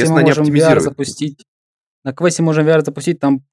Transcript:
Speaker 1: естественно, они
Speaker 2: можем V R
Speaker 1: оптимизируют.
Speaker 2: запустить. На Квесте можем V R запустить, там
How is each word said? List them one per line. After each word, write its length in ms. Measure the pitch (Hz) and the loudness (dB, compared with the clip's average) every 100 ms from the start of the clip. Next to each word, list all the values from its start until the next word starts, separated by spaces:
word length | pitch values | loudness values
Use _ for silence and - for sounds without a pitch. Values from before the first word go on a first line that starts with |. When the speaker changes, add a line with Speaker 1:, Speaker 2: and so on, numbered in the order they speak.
Speaker 1:
естественно, 180 | 135 156 | 0 2
они 80 | 143 | 2
Speaker 2:
можем 140 | 147 | 2
V 40 | 151 | 2
R 60 | |
Speaker 1:
оптимизируют. 280 | 147 160 - | 2 2 2
Speaker 2:
запустить. 600 | 160 139 135 - 151 - _ _ _ _ _ _ | 0 -6 -10 -8 -10 -10 _ _ _ _ _ _
На 80 | 135 | -12
Квесте 280 | 131 175 170 | -2 -2 0
можем 220 | 165 156 | 0 2
V 80 | 151 | 2
R 100 | 160 | 2
запустить, 380 | 147 143 - 165 | 0 -6 -6 -2
там 200 | 139 135 - | -2 -2 -4